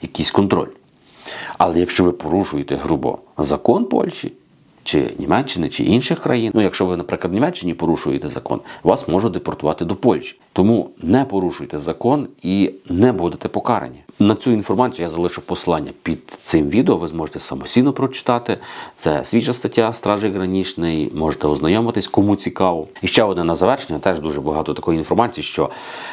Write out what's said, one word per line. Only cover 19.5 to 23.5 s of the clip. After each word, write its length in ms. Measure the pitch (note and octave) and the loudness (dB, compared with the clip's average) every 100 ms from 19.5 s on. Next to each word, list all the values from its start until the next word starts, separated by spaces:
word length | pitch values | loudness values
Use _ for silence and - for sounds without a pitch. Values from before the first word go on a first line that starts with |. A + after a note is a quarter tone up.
стаття 400 | B2 - - A2+ | -2 -2 2 0
Стражі 340 | A#2 G2 G#2 G#2+ | 0 0 0 0
Гранічної, 840 | F#2+ F#2 F#2+ F2+ - E2 D#2+ D2 - | -2 0 0 -2 -2 -2 0 -2 -2
можете 320 | D#2 C#2+ D2+ | -2 0 0
ознайомитись, 600 | C#2+ D2+ G#2 A#2 G#2+ F#2+ | 2 2 2 2 0 0
кому 280 | - G2+ G2 | 2 2 2
цікаво. 520 | - - F#2 E2+ D#2 - | -2 0 0 0 -6 -6
І 60 | F#2+ | 0
ще 160 | - | 4
одне 200 | A2 F2 | 4 2
на 120 | E2 | 0